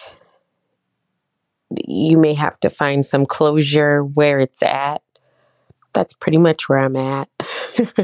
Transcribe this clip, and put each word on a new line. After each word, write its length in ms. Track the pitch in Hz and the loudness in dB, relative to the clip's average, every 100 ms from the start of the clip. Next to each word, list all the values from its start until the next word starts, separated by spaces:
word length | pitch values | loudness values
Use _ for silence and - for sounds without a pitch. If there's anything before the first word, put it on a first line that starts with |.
| - _ _ _ _ _ _ _ _ _ _ _ _ _ _ _ _ - - | -20 _ _ _ _ _ _ _ _ _ _ _ _ _ _ _ _ -12 -8
you 320 | 82 156 160 | -2 2 4
may 160 | 156 | 4
have 240 | 147 147 - | 2 -4 -2
to 100 | 170 | -4
find 340 | - 143 139 | -2 -2 0
some 220 | 135 139 139 | 0 0 0
closure 760 | - 151 156 143 147 147 147 | 0 2 2 2 2 2 2
where 380 | 143 143 147 139 | 0 0 2 2
it's 220 | 135 - | -2 0
at. 400 | - 135 143 151 - _ _ _ _ _ _ _ _ | 0 0 -4 -8 -14 _ _ _ _ _ _ _ _
That's 200 | - - | -4 -4
pretty 240 | - - 160 | -4 0 4
much 300 | 170 156 - | 4 2 0
where 100 | 139 | 0
I'm 180 | 135 131 | 0 -2
at. 320 | 131 139 135 - - - - - 226 - | -4 -6 -8 -12 -12 -12 -6 -4 -2 -4